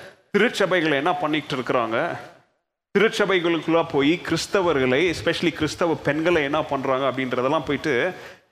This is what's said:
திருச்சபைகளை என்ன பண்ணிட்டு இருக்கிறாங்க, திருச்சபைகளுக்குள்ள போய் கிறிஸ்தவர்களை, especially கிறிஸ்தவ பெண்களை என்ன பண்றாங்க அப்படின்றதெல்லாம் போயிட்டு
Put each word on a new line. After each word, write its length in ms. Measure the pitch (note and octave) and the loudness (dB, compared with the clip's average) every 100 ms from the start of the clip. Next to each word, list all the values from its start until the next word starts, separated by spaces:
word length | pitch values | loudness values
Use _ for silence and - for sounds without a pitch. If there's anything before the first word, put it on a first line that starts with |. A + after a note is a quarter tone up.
| - - _ G#3 | -18 -20 _ 0
திருச்சபைகளை 540 | A3+ A#3+ F#3+ F#3 D#3+ | 0 2 2 2 2
என்ன 220 | C#3+ D#3 | 2 0
பண்ணிட்டு 420 | F3 D3+ D3+ C#3+ C3+ | 0 0 -2 -4 -6
இருக்கிறாங்க, 600 | A#2+ C3 A2+ A2+ E3 B2+ - - _ _ _ _ _ G3+ | 0 0 0 -2 -2 -6 -12 -20 _ _ _ _ _ 0
திருச்சபைகளுக்குள்ள 920 | G#3+ A3+ G3+ F#3+ E3+ E3 D3+ E3 D#3+ | 2 2 2 2 2 0 2 0 2
போய் 320 | D3 C#3 F3 | 2 2 2
கிறிஸ்தவர்களை, 920 | - E3 - G#3 F3 D3 B2+ B2+ F3+ | 0 -4 0 0 2 2 2 2 2
especially 380 | C#3+ - D#3+ E3+ | 0 -2 0 -2
கிறிஸ்தவ 420 | D#3 D3+ - F3 | 0 -4 -2 -2
பெண்களை 480 | D3+ - D3 D#3+ E3+ | 0 0 0 2 2
என்ன 200 | C#3 D#3 | 0 -2
பண்றாங்க 480 | D3+ C#3 C3+ C3 C3+ | -2 -2 0 0 0
அப்படின்றதெல்லாம் 540 | B2+ C3 B2 B2+ D#3 | -2 -4 -2 0 0
போயிட்டு 500 | C#3+ C#3 D#3+ B2 E3+ F3+ - - _ | -2 -4 0 0 0 -4 -16 -20 _